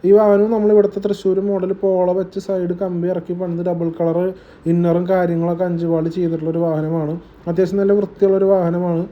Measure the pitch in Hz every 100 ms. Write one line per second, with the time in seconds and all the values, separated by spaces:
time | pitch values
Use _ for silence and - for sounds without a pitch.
0 | 180 208 208 202 214 226 208 208 202 202
1 | 202 202 190 190 202 196 185 196 196 185
2 | 180 185 185 196 185 190 175 175 190 175
3 | 175 180 175 175 180 170 175 170 165 165
4 | 165 165 185 185 - - 165 170 170 170
5 | 180 190 175 165 170 170 180 170 170 165
6 | 165 185 170 165 156 165 170 156 156 165
7 | 151 170 - - 170 175 180 196 196 202
8 | 190 - 196 190 190 196 170 175 175 165
9 | 185